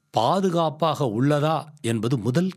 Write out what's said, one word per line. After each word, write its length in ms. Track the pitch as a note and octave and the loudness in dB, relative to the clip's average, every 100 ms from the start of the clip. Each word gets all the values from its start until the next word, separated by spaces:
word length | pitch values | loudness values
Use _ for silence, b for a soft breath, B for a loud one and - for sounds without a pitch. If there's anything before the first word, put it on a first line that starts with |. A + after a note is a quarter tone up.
| _ | _
பாதுகாப்பாக 960 | - A#2+ F#3 F#3+ E3+ D#3+ D3 E3 C3+ C3+ | 0 2 2 0 0 -2 0 -2 0 -2
உள்ளதா 600 | G#2 C#3 D3 D3+ D#3+ - - | 0 0 2 0 -2 -6 -8
என்பது 360 | A2+ A2+ A2+ C3+ | -4 -2 -2 -2
முதல் 340 | G#2 C3+ F#3 | 0 0 -2